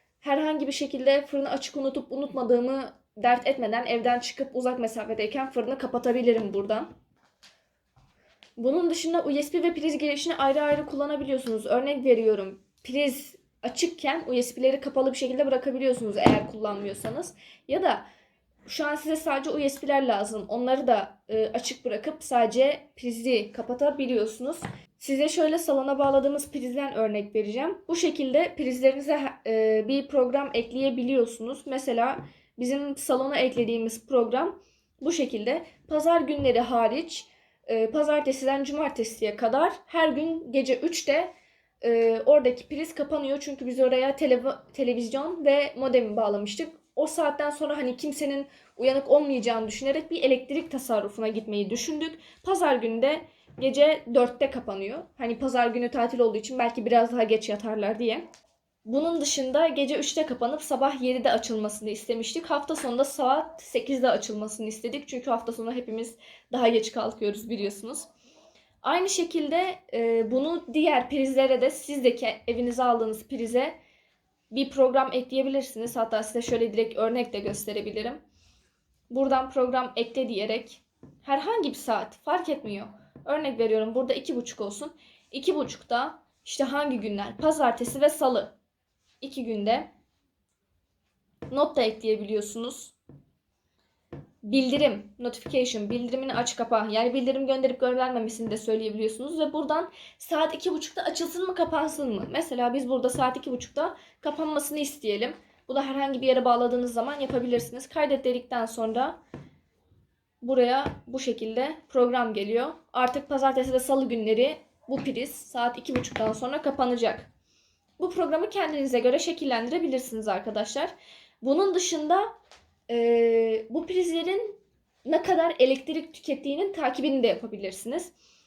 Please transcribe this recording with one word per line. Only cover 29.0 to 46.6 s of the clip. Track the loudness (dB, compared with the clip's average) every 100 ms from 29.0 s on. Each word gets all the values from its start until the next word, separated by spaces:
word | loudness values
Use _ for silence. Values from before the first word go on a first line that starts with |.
| 0 -2 -2 -6 -2
e, | 2 4 2 2
bir | -2 0
program | 2 2 2 0
ekleyebiliyorsunuz. | -2 -2 0 0 0 2 2 2 -2 -10 -10 -8
Mesela | -6 -2 0 0 -2 -10 _ _ -6
bizim | -2 -2 -4 -4
salona | 0 0 0 2
eklediğimiz | 2 2 0 -2 -4 -6 0
program | 2 4 0 -2 -4 _ _ _ _
bu | -2
şekilde. | 0 0 -2 -2 -2 -6 _ -2
Pazar | 2 4 4
günleri | 2 2 4 4
hariç, | 4 4 2 2 -4 -10 -14 _ _ _ -2
e, | 0 2
pazartesiden | 2 2 2 2 0 0 0
cumartesiye | -2 -2 -2 -2 -6 -2 -4 0
kadar | 0 4 2 0 -4
her | 2 4
gün | 4 -2 -4 -2
gece | 0 2 2
üçte, | 0 0 0 2 0 -8 _ _ _ _
e, | 2 4 4 4 6
oradaki | 6 6 0 -4
priz | -8 -6 -6
kapanıyor. | -4 -2 -2 -4
Çünkü | -6 -8 -4
biz | 2
oraya | 4 4 2 2
telev-, | 4 4 2 -6 -8
televizyon | -2 0 0 -2 -4 -4 0 4
ve | 4 2 -2
modemi | 2 4 2 0
bağlamıştık. | 0 0 -4 -6